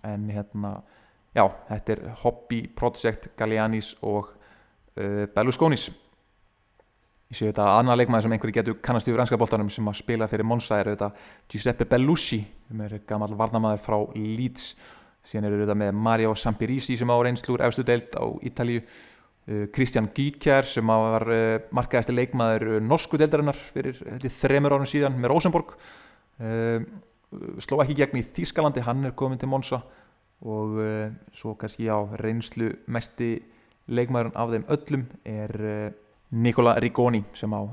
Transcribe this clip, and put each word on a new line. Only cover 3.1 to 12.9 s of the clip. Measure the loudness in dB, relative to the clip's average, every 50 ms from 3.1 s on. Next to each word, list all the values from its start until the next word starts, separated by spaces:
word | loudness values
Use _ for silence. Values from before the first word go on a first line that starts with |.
| -2 -2 -12 -18 _
Gallianis | -4 -2 0 0 2 2 2 0 -2 -4 -6 -12 _
og, | -4 -2 -2 -2 -4 -6 -16 -20 -20 -20 -20 _ _ _ _ _ _ _ _
eh, | -6 -4 -2 -2 -2 -4 -2 0
Berlusconis. | 0 2 2 2 4 4 2 4 2 -2 -8 -12 -18 _ _ _ _ _ _ _ _ _ _ _ _ _ _ _ _ _ _ _ _ _ _ _ _ _ _
Ég | -6
sé | -2 -2 0
auðvitað | 2 4 6 8 8 8
annar | 8 6 6
leikmaður | 4 4 4 4 2 2
sem | 2
einhverjir | 0 0 -2 0 0
getur | 0 0 0 -2 -4
kannast | -2 0 0 0 2
við | 2 2
úr | 2
enska | 2 2 2
boltanum | 2 2 2 2 0 0 -2
sem | -4 -4 -4
að | -4 -4 -6
spila | -4 -4 -2 -2 -2
fyrir | -2 -2 -2 0
Monza | 0 0 -2 0 0 0 0
er | 2 0
auðvitað | -2 -2 -4 -6 -6 -10 -20 -20 -20 -20 _
Giuseppe | _ -10 -4 -2 -2 0 0 0
Bellusci, | 2 4 4 4 4 2 2 0 -2 -2 -4 -4 -6 -14 -20 -18
sem | _ -10 -10
er | -8 -8